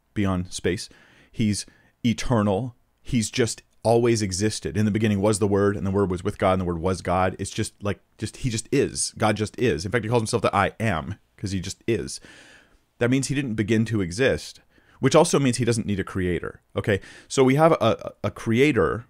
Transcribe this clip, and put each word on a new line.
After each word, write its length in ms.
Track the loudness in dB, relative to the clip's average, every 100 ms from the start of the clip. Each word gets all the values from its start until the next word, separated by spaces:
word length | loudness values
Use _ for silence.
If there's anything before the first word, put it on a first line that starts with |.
| _
beyond 400 | -4 -2 -2 -4
space. 360 | -4 -2 -2 -6 -18 _ _ _
He's 340 | -2 0 0 -6 _ _ _
eternal. 680 | -2 0 0 2 2 0 -4 -12 _ _
He's 300 | -4 -4 -2
just 320 | -2 -2 -2 _ _
always 380 | 2 4 4 2
existed. 560 | 0 -2 -2 -2 -6 0
In 80 |
the 60 | 0
beginning 300 | 2 2 2
was 180 | 2 2
the 80 | 2
Word, 300 | 4 2 0
and 100 | -2
the 40 |
Word 200 | 0 0
was 140 | 0
with 140 | -4 0
God, 140 | 2
and 80 | 2
the 60 | 0
Word 140 | -2
was 220 | -2 -2
God. 340 | 0 0 0 -2
It's 120 | -8
just, 220 | -6 -8 _
like, 180 | -8 -8 _ -12
just, 200 | -12 -6
he 120 | -6
just 180 | -6 -2
is. 420 | 0 0 -2 -8 -2
God 200 | 0 0
just 220 | -4 -2
is. 280 | -2 -2 -2
In 60 |
fact, 120 | -4
he 40 | 0
calls 120 | -2
himself 200 | 0 -2
the 120 | 0
I 180 | 2 0 0
Am, 340 | -4 -2 -6 -12 _ -12
'cause 160 | -6
he 80 | -6
just 220 | -8 -10 -4
is. 340 | -2 -4 -10 -16 -20 -20 -20 _ _ _ -4
That 120 | 0
means 180 | 0 0
he 60 |
didn't 200 | -4 -4
begin 300 | -4 0 2 2
to 140 | 0
exist, 600 | -2 0 0 0 -4 -18 _ _ _ -2
which 160 | 4
also 240 | 6 6 4
means 200 | 2 2
he 60 |
doesn't 220 | 0 0 0
need 140 | -4
a 40 |
creator, 580 | -4 -2 -2 -2 -4 -14 _
okay? 260 | -6 -2 -2 -2 -20 -6
So 160 | 2
we 100 | 4
have 180 | 6 4
a, 40 | 6
a, 320 | 2 0 -6 -6
a 60 | -6
creator 760 | -6 -2 2 4 4 2 0 -8